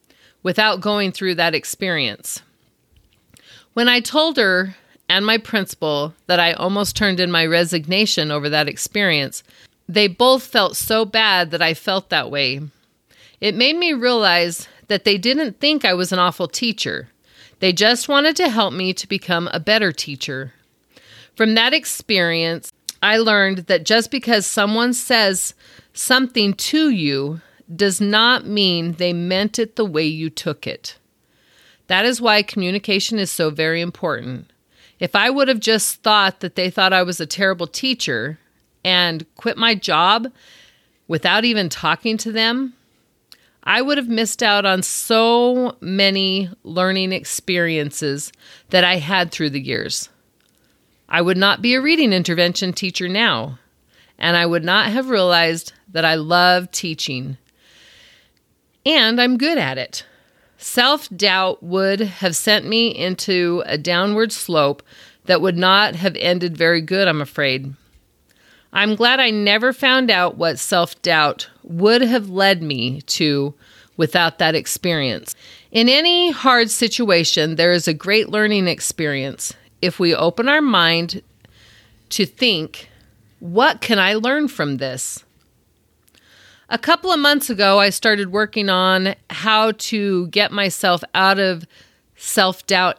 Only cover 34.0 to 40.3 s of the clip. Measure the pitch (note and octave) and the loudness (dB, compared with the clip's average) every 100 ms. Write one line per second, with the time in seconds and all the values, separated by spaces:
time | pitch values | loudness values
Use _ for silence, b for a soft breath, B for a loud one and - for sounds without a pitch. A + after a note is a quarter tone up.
34 | E3+ A#2 A#2 B2+ - _ _ b b b | -6 -6 -8 -12 -14 _ _ b b b
35 | F3+ G3+ A#3 C4+ C4+ A#3 G#3+ A3 - - | -2 2 2 2 2 2 2 0 0 -2
36 | A3 G#3+ F#3+ - F3+ - F#3 F3 F#3 F#3 | 2 4 4 0 -6 -4 -2 0 2 4
37 | F3+ F3 D#3 - F#3+ F3+ E3 - C4 B3+ | 2 -2 -6 -2 -2 -2 -6 -6 -4 -4
38 | - A#2 C3 D#3 _ _ _ _ F#3 F3+ | -4 -4 -4 -10 _ _ _ _ -2 2
39 | F3 D#3+ - _ A#3 - A3+ G#3+ - D#3 | 0 -2 -10 _ -6 0 0 0 0 2
40 | F3+ A3+ B3 | 4 2 -2